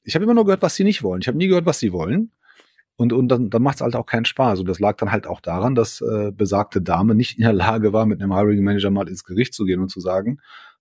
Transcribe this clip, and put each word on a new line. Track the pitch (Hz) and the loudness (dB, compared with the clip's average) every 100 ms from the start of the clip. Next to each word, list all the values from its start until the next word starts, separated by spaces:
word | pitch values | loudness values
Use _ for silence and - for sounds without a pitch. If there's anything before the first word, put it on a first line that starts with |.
Ich | - | -4
hab | 160 | -2
immer | 214 | 2
nur | 233 | 2
gehört, | 202 190 | 2 2
was | 180 | 0
sie | - | 0
nicht | 196 202 | 0 0
wollen. | 101 92 | -2 -4
Ich | 123 | -2
hab | |
nie | 139 185 | 0 2
gehört, | 180 | 2
was | 170 - | 2 0
sie | 107 | -2
wollen. | 90 82 170 226 _ _ _ _ _ _ - | -2 -2 -2 -4 _ _ _ _ _ _ -2
Und, | 123 | 0
und | 120 127 | 2 2
dann, | 123 110 | 2 2
dann | 113 | 2
macht's | 135 135 | 0 0
halt | - 117 | -4 -4
auch | - | -4
keinen | 117 117 | -2 -2
Spaß. | - 123 95 | 0 0 0
Und | 92 | -2
das | 92 | 0
lag | 101 - | 0 0
dann | 101 | -2
halt | 110 87 | -4 -4
auch | 87 | -10
daran, | - 87 120 | -6 -2 0
dass, | 120 110 - | 0 0 -2
äh, | 117 107 104 | -4 -2 -4
besagte | 98 98 101 104 98 | -2 0 0 0 -2
Dame | 87 85 110 | -2 2 4
nicht | 110 123 - | 4 2 0
in | |
der | 117 | 2
Lage | 101 92 113 107 | 2 0 2 2
war, | 110 110 | 2 0
mit | 98 | 0
einem | 98 | -2
Hiring | 95 104 101 | 2 2 2
Manager | 101 101 98 | 2 0 0
mal | 98 87 | 0 -4
ins | 92 | -10
Gericht | - 92 127 | -6 -2 -2
zu | - | -2
gehen | 95 92 | -2 -2
und | 95 | -4
zu | 92 | -6
sagen, | 90 92 107 135 _ - - _ | -4 -2 -2 -6 _ -20 -20 _